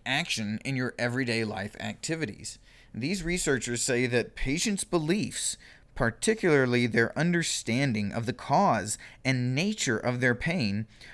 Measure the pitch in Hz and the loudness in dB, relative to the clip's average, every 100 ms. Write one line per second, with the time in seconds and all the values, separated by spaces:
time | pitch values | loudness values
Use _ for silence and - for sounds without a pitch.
0 | - 139 175 - 104 107 - 135 127 - | -2 -2 -2 -4 -2 -4 -4 -2 -2 -2
1 | 120 123 120 113 110 98 104 - 107 - | -2 0 0 0 0 -2 -6 -8 -8 -6
2 | - 160 127 - - - - - - - | -6 -4 -4 -6 -14 -14 -20 -20 -14 -6
3 | 135 196 165 180 156 131 120 120 - 120 | -4 -2 -2 0 2 0 0 -2 0 2
4 | 123 120 101 - 127 160 214 196 - 175 | 2 0 0 -2 -2 0 0 -2 -2 -2
5 | 156 202 131 - - - - - - - | 0 0 -2 -4 -6 -6 -14 -20 -14 -2
6 | 113 - - 220 185 143 127 120 120 120 | -2 0 0 2 4 6 6 4 4 4
7 | 117 - 170 175 156 - - 120 139 107 | 2 2 0 2 0 -4 -2 0 2 0
8 | 101 - 117 - - 147 196 110 104 - | -2 -2 -4 -6 0 2 4 2 -2 -6
9 | - - 131 131 123 131 196 214 139 110 | -10 -6 -2 0 0 0 0 0 0 0
10 | 120 123 127 120 147 180 107 101 113 - | 0 2 2 2 0 0 0 -2 -4 -12
11 | - | -20